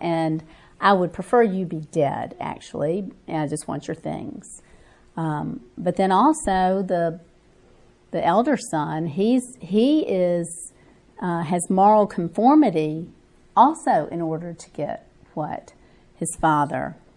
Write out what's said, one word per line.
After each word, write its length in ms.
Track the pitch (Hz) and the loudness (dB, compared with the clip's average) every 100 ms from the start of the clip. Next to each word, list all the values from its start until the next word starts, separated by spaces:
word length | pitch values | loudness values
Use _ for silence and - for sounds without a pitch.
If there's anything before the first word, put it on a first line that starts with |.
and 420 | 170 165 160 160 - - - - | -4 0 0 -2 -6 -20 -20 -2
I 140 | 190 | 2
would 180 | 196 175 | 4 2
prefer 320 | - 180 247 | -4 0 2
you 200 | 226 190 | 4 0
be 180 | 180 160 151 | -6 -8 -6
dead, 420 | 165 139 - 123 - | -2 -2 -2 -8 -10
actually, 720 | - - - - 147 185 196 - - | -10 -10 -12 -6 -4 -4 -8 -14 -8
and 80 | 160 | -6
I 100 | 147 | -4
just 220 | 151 - | -6 -8
want 180 | 143 - | -10 -8
your 80 | |
things." 640 | 165 - 156 - - - - _ - - _ _ - | -10 -8 -10 -10 -14 -18 -20 _ -20 -20 _ _ -8
Um, 440 | 160 151 160 - - - | -4 -4 -6 -10 -14 -8
but 200 | 170 180 | -6 -2
then 160 | 190 | 2
also 720 | 190 269 311 - 185 185 190 | 4 4 2 -2 0 2 0
the, 380 | 190 180 170 170 - _ _ _ _ _ _ _ - | 0 -2 -2 -4 -16 _ _ _ _ _ _ _ -8
the 140 | 175 | -2
elder 320 | 165 190 254 254 | 2 2 2 -2
son, 500 | - 156 151 160 165 | -2 -4 -4 -4 -4
he's, 360 | 147 214 254 254 - | -2 2 0 -2 -14
he 400 | 165 208 262 302 | -2 2 2 2
is, 720 | - 190 180 175 170 - - _ - _ _ - | 0 0 2 0 -4 -10 -18 _ -20 _ _ -8
uh, 220 | 180 170 | -4 -4
has 260 | 156 175 170 | -2 -2 0
moral 380 | 190 202 214 202 | 4 6 6 4
conformity 1000 | - 170 - 233 302 254 165 156 160 175 - _ _ _ - | 0 -4 2 6 6 6 2 -2 -4 -10 -18 _ _ _ 6
also 520 | 254 320 - 185 147 | 6 6 0 0 0
in 120 | 170 | -4
order 320 | 165 160 175 | -4 -4 -8
to 160 | 165 - | -14 -16
get 360 | - 143 - - _ - | -8 -8 -8 -12 _ -14
what 380 | - 151 - - _ _ _ _ - | -8 -8 -8 -12 _ _ _ _ -10
his 180 | 165 - | -10 -2
father, 560 | 160 151 147 135 139 - _ | 2 2 0 -2 -6 -10 _